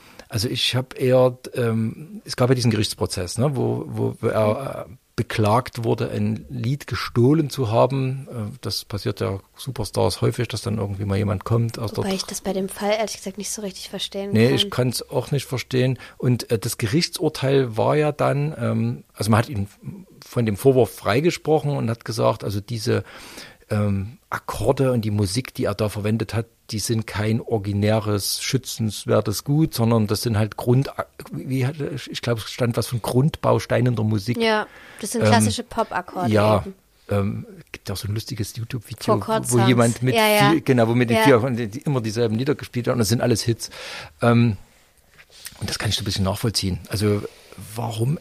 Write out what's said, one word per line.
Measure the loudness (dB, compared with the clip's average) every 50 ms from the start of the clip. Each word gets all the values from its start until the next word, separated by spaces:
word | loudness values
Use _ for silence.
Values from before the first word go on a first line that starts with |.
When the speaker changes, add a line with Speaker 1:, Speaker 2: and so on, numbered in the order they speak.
| -20 -20 -20 -20 -14 -6
Speaker 1:
Also | -4 -2 -2 -2
ich | -2 -2 -2 0 0
hab | -2 -2 -4 -4 0
eher, | 2 4 6 6 6 4 2 -2 -10 -8 -4
ähm, | -2 0 0 0 0 0 -2 -4 -8 -12 -16 -16 -16 -12
es | -6 -2
gab | 2 2 4
ja | 4
diesen | 4 4 4
Gerichtsprozess, | 4 2 0 -2 -2 -4 -4 -4 -2 -4 -6 -4 -2
ne, | 0 0 0 0
wo, | 0 0 0 -2 -2 -4
wo, | -6 -4 -2 -2 -2 -2 -2
wo | -2 -2
er, | 0 2 2 2 2 0 -2 -6 -8 -10 -12 -14
äh, | -16 -20 _ _ _
beklagt | -4 -4 -2 0 2 2 4 4 2 2 -2 -4 -4 -2
wurde, | -2 0 0 -2 -2
ein | -2 -2 0 0 -2 -4 -6 -8
Lied | -8 -4 -2 -2 -2 -4 -4
gestohlen | -6 -6 -6 -6 -2 2 4 4 6 6 4 2 0
zu | -2 -4 -2 0
haben. | 4 4 4 4 2 0 -2 -2 -4 -6 -8 -10
Äh, | -8 -8 -8 -8 -8 -8 -8
das | -6 -6 -8 -8
passiert | -8 -8 -6 -4 -6 -4 -2
ja | -4 -4 -4 -6 -8 _ _
Superstars | -14 -12 -8 -6 -6 -6 -4 0 0 0 0 0 0 0
häufig, | 0 0 0 -4 -4
dass | -6 -6 -4
dann | -4 -4 -4
irgendwie | -4 -4 -4 -4 -2
mal | -2 0 0
jemand | 0 0 -2 -2 -2
kommt | 0 0 2 2 0 -2 -6
aus | -6 -6 -4
der | -4
Speaker 2:
Wobei | -2 -2 -2
ich | -4 -6
Speaker 1:
Tr- | -8
Speaker 2:
das | -10 -8
bei | -6 -4 -4
dem | -4 -4 -6
Fall | -6 -4 -2 -2 0
ehrlich | 0 -2 -4 -6 -8
gesagt | -10 -10 -10
nicht | -8 -8 -8
so | -8 -8
richtig | -8 -10 -10 -12 -12 -12
verstehen | -10 -8 -8 -6 -6 -6 -4 0 2
Speaker 1:
Nee, | 4 4
Speaker 2:
kann. | 4 4
Speaker 1:
ich | 0 -2 -4
kann's | -2 0 0 0 -2 -4 -6 -6
auch | -4 -4 -2 -2 -2
nicht | -4 -2
verstehen. | -4 -6 -8 -6 -2 0 0 0 0 0 -4 -8 -14 -10
Und, | -2 0 2 2 2 0 -2
äh, | -2 -2
das | -2 -4 -4 -4
Gerichtsurteil | -2 0 2 2 0 0 -2 -2 -2 -2 -2 -2 0 2 2 2 2 2 0
war | 0 2 2 2
ja | 2 2 0
dann, | 0 0 0 0 2 0 0 -2 -4 -2
ähm, | -2 -2 0 0 0 -2 -2 -6 -10 _ _
also | -4 2 4
man | 4 4
hat | 4 2
ihn | -2 -4 -4 -6 -8 _ -14 -14 -14 -14 -16 -20 -20 -20 -20
von | -6 -2 0 0
dem | 0 0
Vorwurf | 4 4 6 6 6 6 4 0
freigesprochen | -2 -2 0 2 2 2 2 0 0 0 0 2 2 2 0 -2
und | -2 -2 -2
hat | -4 -4 -6
gesagt, | -6 -2 0 2 2 2 0 -2
also | -4 -4 -4 -4
diese, | -6 -6 -4 0 0 0 0 0 -4 -10 -20 -20 -18 -18 -18 -18 -18 -20 _ _ -4
ähm, | -2 0 0 0 0 -2 -2 -6 -10 -14 _ _
Akkorde | -8 -8 -8 -8 -6 -2 0 2 2 2 2 2 2
und | 2 0
die | 0
Musik, | 0 0 0 0 0 -2 -6 -6 -4
die | -4 -2
er | -2 -2
da | 0 -2 -2
verwendet | -2 -2 -2 0 0 0 -2 -2 -4
hat, | -4 -4 -6 _ _ _ -8
die | -6 -6
sind | -2 -2 -2 -2 -2
kein | -4 -4 -2 0 0 0 0 0
originäres, | -2 -2 -2 -2 -2 0 2 2 4 4 2 2 0 0 0 -2 -2 -4 -4 -2
schützenswertes | -2 -2 -2 -4 -6 -6 -4 -4 -4 -4 -4 -2 0 2 2 2 0 -2 -4 -2
Gut, | 0 2 2 2 2 2
sondern | 2 2 4 4 4 2
das | 2 0 0 0
sind | 0 0 0
halt | 0 0 -2
Grund, | -2 0 2 4 4 2 0 -2 -8 -10 -10 _ -20 -16 -12 -10
wie | -10 -6 -4 -2 -2 -2
hat, | -2 -2 -4 -6 -6 -6 -8 -10 -10
ich | -10 -6 -4
glaub, | -2 -2 -2
es | -4 -6
stand | -4 -2 0 0 0 0
was | -2
von | -2 -4 -4 -4
Grundbausteinen | 0 2 4 4 2 2 0 2 2 2 2 2 0 0 2 2 2 2
der | 0 0
Musik. | 0 0 0 0 -2 -2 0
Speaker 2:
Ja, | 2 2 2 0 -2 -4 -10 -18 -20 -20 -14 -12
das | -10 -6 -2
sind | 2 4
Speaker 1:
Ähm, | 4
Speaker 2:
klassische | 6 6 4 4 0 -2 -6
Pop-Akkorde | -6 -4 -4 -4 -2 -4 -6 -6 -6 -6 -4 0 2
Speaker 1:
ja, | 4 4 6 6 4 2 2
Speaker 2:
eben. | -2 -10 _ _ _ _ _ _ -2
Speaker 1:
ähm, | 0 0 0 0 -2 -6 -8 -12 -16 -20 -18 _ -16
gibt | -12 -10 -8
auch | -8 -6
so | -6 -4
ein | -4
lustiges | -4 -6 -6 -6 -6 -6 -6 -8
YouTube-Video, | -8 -8 -8 -8 -10 -10 -12 -14 -6 0
Speaker 2:
Four | 0 0 0
Chord | 0 0 -2 -2 0 2
Speaker 1:
wo | 2 4
Speaker 2:
Songs. | 4 6
Speaker 1:
jemand | 6 6 4 4 2 0 0
mit | 2 4
Speaker 2:
Ja, | 4 4 4
ja. | 6 6 6 6
Speaker 1:
vier, | 4 4 4
genau, | 4 4 4 4 4
wo | 4
mit | 4 2 4
den | 4 6
Speaker 2:
Ja. | 6
Speaker 1:
vier, | 8 8 6 6
und | 2 0
die, | -2 -4 -6
die | -8 -6
immer | -4 -2 -2 0
dieselben | -2 -2 0 0 0 2 0
Lieder | 0 0 0 -2
gespielt | -2 -4 -8 -6 -4 -2 0
haben, | 0
und | 2
das | 2 2
sind | 2 2
alles | 4 2 2 2 2
Hits. | 0 -2 -2 -4 -10 -14 -14 -14 -14 -14 -14 -14 -16 -6 0 4
Ähm, | 4 6 6 6 4 2 -2 -6 -16 _ _ _ _ _ _ _ _ _ -20 -20 _ -20 -20 -20 -20 -12 -10
und | -8 -6
das | -6 -4
kann | -2 -2
ich | -2
so | -2 -2
ein |
bisschen | -2 -2 0 0
nachvollziehen. | 0 0 0 -2 -2 -2 -2 -2 -2 -2 -4 -4 -6
Also | -4 0 2 2 2 0 -2 -6 -12 -18 -20 -20 -20 -18 -16 -12 -10
warum | -8 -6 -6 -4 -2 -2 -2 -2 -2